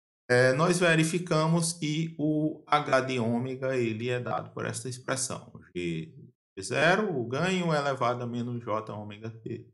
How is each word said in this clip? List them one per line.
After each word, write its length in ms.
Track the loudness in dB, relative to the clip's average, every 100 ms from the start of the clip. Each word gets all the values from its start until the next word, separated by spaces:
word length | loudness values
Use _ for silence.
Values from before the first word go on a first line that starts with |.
| _ _ 2
é, 220 | 6 6
nós 240 | 6 4 4
verificamos 920 | 6 6 4 0 0 2 4 4 2
que 420 | -2 -2 -2 -4 -2
o 440 | 0 2 0 -4 0
H 340 | 0 4 2
de 160 | 2 0
ômega, 580 | 0 0 -2 -4 -2 0
ele 320 | 0 -2 -4
é 100 | -4
dado 320 | -4 -6 -6
por 140 | -6
esta 240 | -6 -6 -8
expressão, 640 | -10 -4 -4 -2 -6 -10 -20 -12
G 400 | -6 -4 -4 -8 -16 -20 _ _ -14
de 60 |
zero, 560 | -4 2 4 4 0 -2
o 60 | -4
ganho 460 | -2 0 0 2
elevado 500 | 0 0 0 0 -2
a 40 | -4
menos 360 | -6 -6 -6
J 300 | -4 -4 -4
ômega 380 | -10 -10 -12 -12
T, 360 | -12 -10 -12 -12